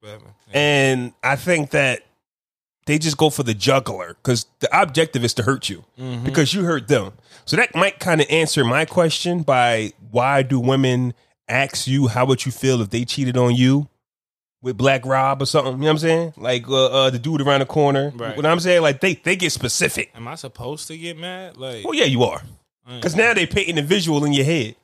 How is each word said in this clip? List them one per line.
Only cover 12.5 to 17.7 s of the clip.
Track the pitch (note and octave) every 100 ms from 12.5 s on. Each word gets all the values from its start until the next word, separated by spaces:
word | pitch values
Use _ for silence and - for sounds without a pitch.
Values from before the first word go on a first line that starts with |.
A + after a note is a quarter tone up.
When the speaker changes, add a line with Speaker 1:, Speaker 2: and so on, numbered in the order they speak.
Speaker 2:
feel | A#2+ C3+ B2+
if | G#2
they | A#2+ B2
cheated | - C3 B2
on | B2 A#2+
you | B2+ C#3 D3 _ _ _ _ _ _ _
with | B2+ G2
Black | C3 C3+ B2
Rob | C3+ C3 C#3
or | C3+
something, | D#3+ C3+
you | B2+
know | D3+
what |
I'm | D#3
saying? | D#3+ E3 E3+ D3+
Like, | G#2+ B2 A#2
uh, | C3+ C3
uh, | C3 C3
the | B2
dude | B2 D#3+
around | C#3 C#3
the |
corner. | C3+